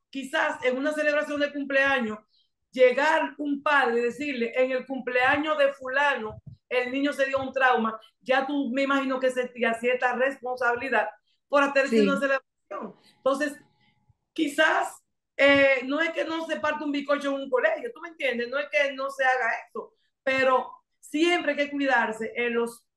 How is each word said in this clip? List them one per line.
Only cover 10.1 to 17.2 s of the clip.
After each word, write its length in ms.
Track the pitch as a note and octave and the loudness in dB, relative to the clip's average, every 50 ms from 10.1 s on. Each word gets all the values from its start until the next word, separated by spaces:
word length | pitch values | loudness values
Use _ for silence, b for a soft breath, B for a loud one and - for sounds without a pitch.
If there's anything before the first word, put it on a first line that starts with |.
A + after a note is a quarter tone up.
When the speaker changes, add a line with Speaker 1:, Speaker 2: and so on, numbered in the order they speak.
| A#3+ | 0
Speaker 1:
responsabilidad 920 | A#3 B3+ C#4 C4+ - - B3 B3+ B3 B3 A#3+ A#3+ A#3+ C4 C4+ A#3 G#3+ G3+ - - _ _ _ _ _ _ _ | 2 0 0 -2 -4 -8 -8 -6 -2 0 0 0 0 -2 0 0 0 0 -2 -6 _ _ _ _ _ _ _
por 160 | - C#4+ C#4 | 2 2 2
hacer 240 | C#4 C#4 C#4 C4+ C#4 | 4 2 0 2 4
Speaker 2:
Sí. 140 | A3+ A3+ | 4 4
Speaker 1:
una 180 | G#3 C#4 C#4 - | 4 4 2 0
celebración. 760 | C#4 C4+ C4+ C4+ - _ _ _ _ _ - - A#3+ G3 - b b b b b | 0 -2 -2 -2 -4 _ _ _ _ _ -12 -12 -12 -12 -14 b b b b b
Entonces, 380 | _ C4 C#4 C#4 D4 C#4+ - - _ _ _ _ _ _ _ _ _ _ _ _ _ _ _ | _ -2 0 0 -2 -4 -6 -10 _ _ _ _ _ _ _ _ _ _ _ _ _ _ _
quizás, 680 | - D#4+ C#4+ - - D#4+ - - - - - - - _ _ _ _ _ _ _ - | -4 -4 -2 2 2 2 2 2 0 -2 -4 -8 -14 _ _ _ _ _ _ _ 4
eh, 440 | C4+ C#4 C#4 C#4 C#4 C4+ C4+ B3+ A#3+ | 6 6 6 6 6 4 4 2 0
no 140 | C4 C#4 D4+ | -4 -2 -2
es 100 | E4 E4 | -2 -2
que 140 | E4 E4+ - | -2 -4 -4
no 200 | D#4+ E4 E4 D#4+ | -4 -4 -6 -4
se 140 | E4 D#4 - | -6 -6 -4
parte 240 | D4+ D4+ D4+ D4+ D#4 | -2 -4 -4 -2 -4
un 80 | D4 | -4
bizcocho 380 | C#4 C#4+ - - C#4+ C#4 | -4 -4 -2 -2 -2 -2